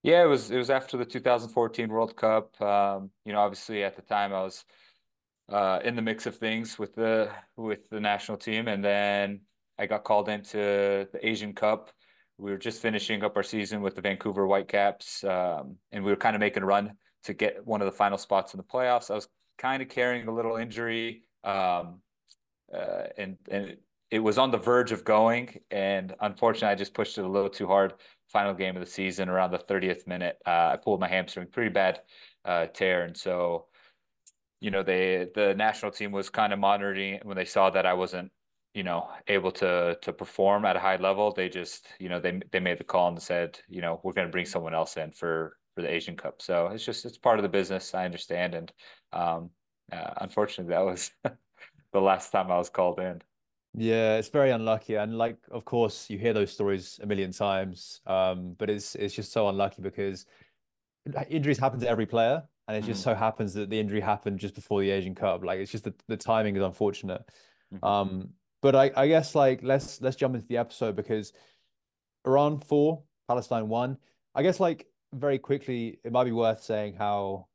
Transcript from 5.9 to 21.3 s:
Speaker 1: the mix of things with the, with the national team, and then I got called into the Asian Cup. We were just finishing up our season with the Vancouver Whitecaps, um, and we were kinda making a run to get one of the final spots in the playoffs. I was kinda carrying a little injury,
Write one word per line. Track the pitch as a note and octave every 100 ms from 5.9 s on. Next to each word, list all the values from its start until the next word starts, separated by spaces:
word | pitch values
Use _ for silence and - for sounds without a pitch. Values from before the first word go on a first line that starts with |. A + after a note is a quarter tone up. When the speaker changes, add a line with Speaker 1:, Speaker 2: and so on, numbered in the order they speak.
| A#2+
Speaker 1:
the |
mix | A2 A2 A#2+
of | -
things | A2 A2+ A2+ -
with | G2+
the, | A2+ A2+ A2 G#2 - _ -
with | A2 G2+ _
the | G#2+
national | G#2 G#2 - G#2
team, | - A2 A#2
and | G2+
then | G2+ G2+ G2+ G2+ G2+ G2+ _ _ _ -
I | G2+
got | G#2+
called | - G#2 G#2
into | G#2 G2+ G#2+ G2+ G2+ G2+ G2 G2
the | -
Asian | A2 G#2+ G#2
Cup. | G2+ G#2+ G#2+ - _ _ _ _ -
We | G2+
were | G2
just | A#2 A2
finishing | A2+ G#2+ - G#2+
up | G#2 G2+
our |
season | F#2+ A2 G2 G#2+
with | G2
the | -
Vancouver | G2 F#2+ A2 G2 F#2+
Whitecaps, | G2 F2+ G#2 G2+ G2 - -
um, | G2 F#2 F2+ D#2 C2+ - _
and | G#2+
we | G2
were | G2
kinda | A#2 G#2+
making | G#2 G#2
a | F#2+
run | G2+ G#2 - _ _
to | -
get | F#2 G#2+ F#2+ A#2
one | G#2+
of | G2
the |
final | - G#2 G2
spots | - G2 -
in | G2
the |
playoffs. | F#2 B2+ B2+ A#2+ -
I |
was | G#2+ - _ _ -
kinda | B2+ C3+
carrying | C3 - B2 B2 A2+
a |
little | A2+ A2+ A2+
injury, | A#2 G#2+ A#2 A2+ A2+ A2+ _